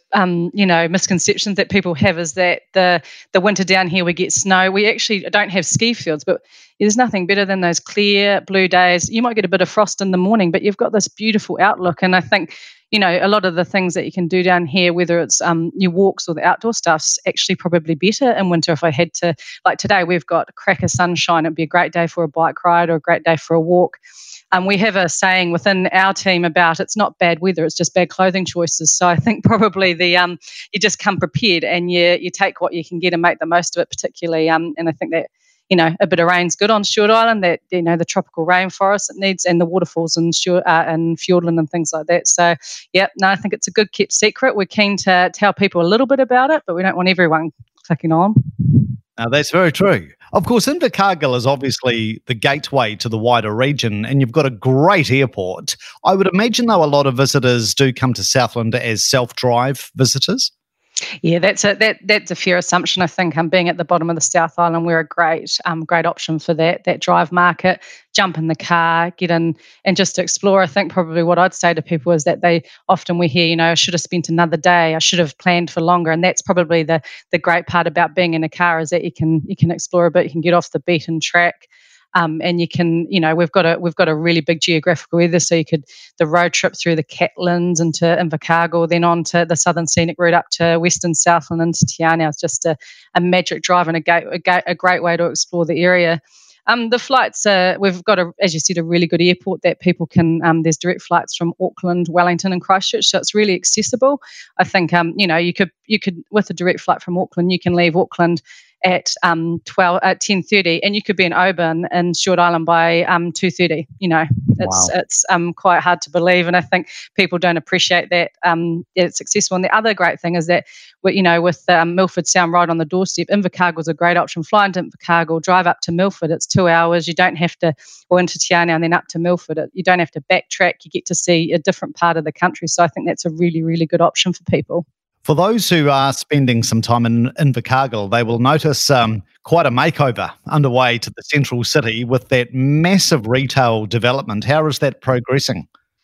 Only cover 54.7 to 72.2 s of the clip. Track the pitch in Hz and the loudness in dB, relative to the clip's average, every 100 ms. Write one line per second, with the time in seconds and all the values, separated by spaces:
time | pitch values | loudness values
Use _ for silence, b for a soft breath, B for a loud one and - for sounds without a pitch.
54.7 | 131 165 202 143 131 135 - 90 - - | 4 4 4 2 2 0 -2 -8 -8 -10
55.7 | - B B - 190 190 185 233 214 233 | -12 B B 0 2 2 2 0 0 2
56.7 | 202 156 143 139 123 135 143 127 123 110 | 2 4 2 2 2 2 2 2 0 0
57.7 | - 139 127 131 117 - 135 120 120 113 | 0 0 0 -2 -2 -2 0 0 -2 -2
58.7 | 120 120 110 - 135 123 - 127 120 127 | -2 -2 -4 0 0 -2 -2 0 0 0
59.7 | 139 - - 131 135 - 240 - _ _ | -4 -8 0 0 0 -2 -2 -4 _ _
60.7 | _ B B B 160 165 170 175 - 202 | _ B B B -4 -2 2 2 0 0
61.7 | 196 220 - 196 208 - 180 - 180 175 | 2 0 0 0 -2 -2 -6 -2 0 0
62.7 | 180 165 - 180 - 180 147 160 185 175 | -2 0 -2 -2 -2 -2 -2 0 0 0
63.7 | 175 165 175 165 165 - 175 165 - 170 | -2 -2 -2 -2 -4 -2 0 -2 0 0
64.7 | 165 165 165 156 - 165 160 - - 175 | 0 0 -2 -2 -2 0 -2 -4 -6 -4
65.7 | 165 160 170 165 - - 160 - 160 165 | -6 -2 0 0 -4 -4 -4 -2 0 0
66.7 | - - - - 175 170 180 175 165 185 | -2 -4 -4 0 0 2 2 2 2 -2
67.7 | 180 B B B - 190 160 160 156 - | -2 B B B -2 -2 -2 -4 -4 -2
68.7 | 170 165 165 170 - 175 170 165 151 b | 0 2 0 -2 -4 -2 0 0 -4 b
69.7 | b - 185 185 - 175 - 202 196 185 | b -2 0 0 -2 -4 -2 2 2 2
70.7 | - 190 - 165 165 170 170 185 - 175 | -2 -2 -2 -2 0 0 2 2 0 -2
71.7 | 165 - 165 170 165 | -2 -2 -4 0 0